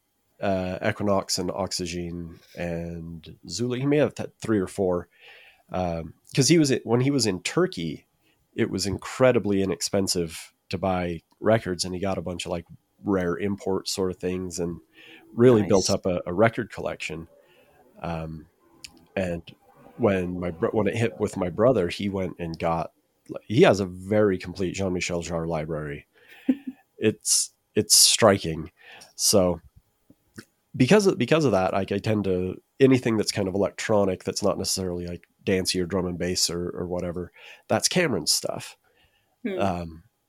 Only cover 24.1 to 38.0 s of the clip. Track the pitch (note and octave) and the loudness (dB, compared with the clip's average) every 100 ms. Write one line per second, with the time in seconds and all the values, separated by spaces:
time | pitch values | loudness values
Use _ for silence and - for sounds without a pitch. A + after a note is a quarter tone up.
24.1 | G#2+ G#2+ F#2 F2+ F2 F#2 E2 G2 F2 - | 2 4 2 -4 -6 -4 -2 -2 -2 -2
25.1 | F2 E2+ E2+ E2 D#2+ D#2 D#2 D2+ D2 - | -4 -4 -6 -4 -4 -4 -6 -6 -10 -14
26.1 | _ _ - - C4+ - - _ - A2 | _ _ -14 -4 -4 -4 -16 _ -2 0
27.1 | - - - - _ _ - G#2 - - | 0 -2 -2 -2 _ _ -2 4 6 6
28.1 | - A2 G2 E2 D#2+ D#2+ _ - - - | 8 6 6 2 -6 -8 _ -20 -20 -18
29.1 | - - G2+ F2+ E2+ - - _ _ _ | -4 2 4 4 0 -8 -20 _ _ _
30.1 | _ _ - - _ _ - B2 G#3+ G3 | _ _ -20 -20 _ _ 0 6 6 6
31.1 | - B2 D#3 C#3+ G2 F#2 G2 F#2+ G2+ A2 | 2 2 4 4 4 2 0 -2 -2 0
32.1 | G#2+ F#2+ F2+ F#2 - _ - C3 C3 B2 | 0 2 0 -2 -6 _ 4 6 6 4
33.1 | A2 - - F#2+ F#2+ F#2 - - G#2+ G2 | 0 0 -2 -2 0 -2 -2 0 2 2
34.1 | F#2 - F#2 G2+ - G2 - F#2 F2 F2 | 0 -4 -2 -2 -2 -2 -4 -4 -6 -8
35.1 | F2 _ _ - F#2+ F2 F#2 F2 F#2+ F2+ | -10 _ _ 0 0 0 -2 0 -2 -2
36.1 | F2 F2 F2+ - F2 F2 - F2+ F2+ F2 | -4 -2 -2 -2 -2 -6 -6 -6 -6 -6
37.1 | F2 F2 - - - - G#2 - F3+ | -6 -8 -12 -20 -16 -2 -2 0 0